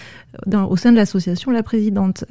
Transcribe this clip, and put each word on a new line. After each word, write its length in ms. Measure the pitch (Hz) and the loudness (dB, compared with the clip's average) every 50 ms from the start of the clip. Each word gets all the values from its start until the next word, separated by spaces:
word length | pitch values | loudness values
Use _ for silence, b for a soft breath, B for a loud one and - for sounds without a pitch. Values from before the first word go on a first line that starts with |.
| B B B B B B - - - | B B B B B B -18 -10 -4
dans, 180 | 190 196 208 190 | -2 0 0 0
au 100 | - 190 | 0 -2
sein 140 | 175 - 240 | 2 4 4
de 60 | 240 | 6
l'association, 540 | 226 202 - - 190 170 180 175 180 - 277 | 6 4 2 0 -2 -2 -2 -4 -4 -2 -2
la 100 | 240 226 | -2 -2
présidente. 640 | 220 - - 220 208 214 196 202 190 185 185 - - - | -2 -2 -2 -2 0 0 0 0 0 -2 -2 -4 -4 -2